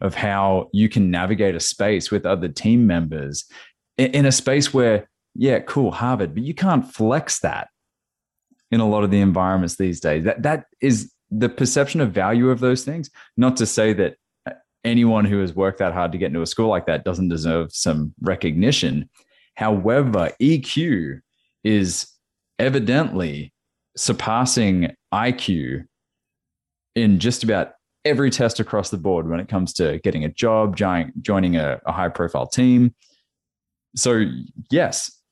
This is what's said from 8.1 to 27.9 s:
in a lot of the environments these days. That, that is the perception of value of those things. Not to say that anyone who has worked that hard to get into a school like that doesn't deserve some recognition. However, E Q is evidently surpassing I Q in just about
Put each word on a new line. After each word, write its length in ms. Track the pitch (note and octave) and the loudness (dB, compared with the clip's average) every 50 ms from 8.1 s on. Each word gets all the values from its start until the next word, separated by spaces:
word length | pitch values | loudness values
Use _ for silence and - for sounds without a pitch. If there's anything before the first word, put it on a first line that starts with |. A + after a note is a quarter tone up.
| _ _ _ _ _ _ _ _ _ _ _ _ | _ _ _ _ _ _ _ _ _ _ _ _
in 100 | A2+ A2+ | 0 2
a 80 | A2+ G#2+ | 2 2
lot 140 | G#2 G#2+ G#2 | 2 2 2
of 80 | G2 | 2
the 100 | G2+ G2+ | 4 4
environments 560 | G2 G2 E2+ F#2 F#2 F#2 F#2+ F#2 F2+ E2 - - | 4 4 4 2 2 2 2 0 0 -2 -2 -2
these 220 | F#2+ F#2 F2 D#2+ | -2 -2 -2 -2
days. 240 | - D#2+ D2+ D#2+ D#2+ | -2 0 0 0 0
That, 180 | G#2+ - - A2+ | -2 -2 0 0
that 220 | D3 D#3 D3 - _ _ _ | -2 -2 -2 -4 _ _ _
is 300 | - C#3 A#2+ G#2+ G#2+ - _ _ _ - | 0 2 2 0 -2 -6 _ _ _ -8
the 160 | G2+ G#2+ B2 A#2+ | -4 -2 -2 -2
perception 520 | - - C3+ B2 - C#3+ C#3 C#3 - E3 | 0 0 -2 0 2 0 0 0 0 0
of 100 | C#3+ G#2 | 0 0
value 380 | F2 G2 F#2 G2 A2+ A#2+ B2 C3 | 0 0 0 2 2 2 2 2
of 100 | B2+ A2+ | 2 2
those 240 | B2+ B2+ B2+ B2+ - | 2 0 0 0 -2
things. 260 | - D#3 E3+ D3 - _ - - _ _ - | -6 -8 -8 -8 -10 _ -20 -20 _ _ 2
Not 180 | B2 B2+ B3+ - | 2 2 2 2
to 80 | A2+ | 0
say 280 | G#2 - - A2 A2 G#2+ | 0 0 2 2 2 2
that 220 | F#2 F#2+ D2+ - _ _ _ _ _ - - - - _ _ _ _ - | 2 0 -2 -2 _ _ _ _ _ -16 -16 -16 -16 _ _ _ _ -4
anyone 400 | A#2 A#2 A#2+ A#2+ A#2 A2 G#2+ G#2 | 0 2 4 4 4 4 4 2
who 160 | G2+ G2+ G2+ | 2 2 0
has 140 | F#2+ F2+ D#2+ | -2 -2 -2
worked 240 | F#2 F#2+ F#2+ F#2+ - | 0 0 0 0 0
that 140 | G2 F2+ E2+ | -2 -2 -2
hard 180 | F#2 F2 F2 | -2 -2 -4
to 60 | E2+ F2 | -2 -4
get 80 | F#2 D#2 | -4 -4
into 140 | C#2+ E2+ | -2 -4
a 40 | E2 | -6
school 220 | - - - A2+ A2 | -4 -2 0 0 2
like 180 | G2+ F2 - - | 0 0 0 -2
that 180 | D#2+ D2 - | -2 -2 -2
doesn't 240 | F#2 F2 F2+ F#2 F2 | -4 -4 -2 -2 -2
deserve 420 | E2+ D#2+ D2+ E2 D#2+ E2+ E2 D#2+ | -2 -2 -2 0 0 0 -2 -4
some 420 | - - - F2+ D#2 D#2 D2+ D2+ - - | -6 -4 -2 -2 -2 -2 -2 -4 -6 -6
recognition. 880 | - F2+ F#2 - - E2+ D2+ E2 G2 B2+ C#3 - - C#2+ C2+ D2 - - _ _ _ _ _ _ _ _ _ | -4 -4 -4 -2 -2 -2 0 0 0 2 0 0 -2 -2 -2 -4 -6 -8 _ _ _ _ _ _ _ _ _
However, 760 | - A2 A2 G#2+ G2 F2+ A2 A#2+ C#3 D3 B2+ G#2 F#2+ E2+ - - - | -4 -2 -2 0 0 0 2 2 2 2 2 2 0 0 -2 -2 0
E 200 | B2+ D3 E3 D3 | 2 2 2 2
Q 600 | B2+ - - D3+ E3 E3+ B2+ F#2 D#2+ C#2 C2+ C2+ - _ _ _ _ _ _ _ - | 0 -4 -4 -4 -2 -2 -2 -2 -4 -6 -10 -12 -16 _ _ _ _ _ _ _ -2
is 440 | G#2+ G#2+ G#2 G2 F2+ F2 - - - _ _ _ _ _ _ _ _ _ - | 0 0 2 2 0 -2 -6 -10 -12 _ _ _ _ _ _ _ _ _ -2
evidently 920 | B2 C#3 C3+ C3+ A2 G2+ B2 D3 D#3+ - - F#2 F2 D#2+ C#2+ D2 C#2 - _ _ _ _ _ _ _ _ _ | -2 0 0 0 0 0 0 0 0 -2 -2 -4 -6 -6 -6 -10 -12 -14 _ _ _ _ _ _ _ _ _
surpassing 1000 | - - - - - - A2 A2 A#2+ B2+ B2 - B2+ A2 G2 F#2+ F2+ E2+ E2 - _ _ _ - | -6 -4 -4 -4 -4 -4 -2 0 0 0 0 0 0 2 2 2 0 0 -2 -4 _ _ _ -4
I 180 | G2+ A2+ B2+ | -2 -2 -2
Q 540 | B2 B2+ - - F#2+ D#2+ C2+ B1 C2 C#2 - - _ _ _ _ _ _ _ _ _ _ _ _ _ _ _ _ _ _ _ _ - | -2 -2 -2 -4 -2 -2 -4 -4 -8 -8 -10 -14 _ _ _ _ _ _ _ _ _ _ _ _ _ _ _ _ _ _ _ _ -4
in 240 | A#2 A#2 G#2+ G2 F2+ | 0 4 4 4 4
just 240 | D#2+ A#2 - - - | 2 0 -2 -2 0
about 260 | A2+ G#2+ F#2 - - - _ _ _ | 0 0 0 0 -2 -6 _ _ _